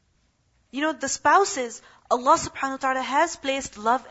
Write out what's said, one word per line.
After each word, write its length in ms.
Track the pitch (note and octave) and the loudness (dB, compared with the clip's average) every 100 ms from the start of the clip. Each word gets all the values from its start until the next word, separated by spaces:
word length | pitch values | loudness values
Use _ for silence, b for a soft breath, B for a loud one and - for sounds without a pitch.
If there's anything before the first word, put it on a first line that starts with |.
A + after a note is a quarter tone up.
| _ _ _ _ _ _ _ | _ _ _ _ _ _ _
You 100 | B3+ | -4
know, 100 | D#4 | -2
the 160 | D#4 C4+ | -2 -6
spouses, 720 | - D4 E4+ G4 - A#3+ - B B _ | -2 4 4 4 -2 -8 -10 B B _
Allah 240 | B3+ B3+ D#4+ | 0 4 2
subhanahu 340 | - - C4+ | 2 -6 -6
wa 60 | C4+ | -2
ta'ala 240 | C4+ C4 | -2 -2
has 360 | A#3+ C#4 E4+ - | 0 0 0 -2
placed 400 | C#4 C4+ - G#3 | -4 -4 -6 -6
love 280 | G#3+ B3+ - | 0 0 -2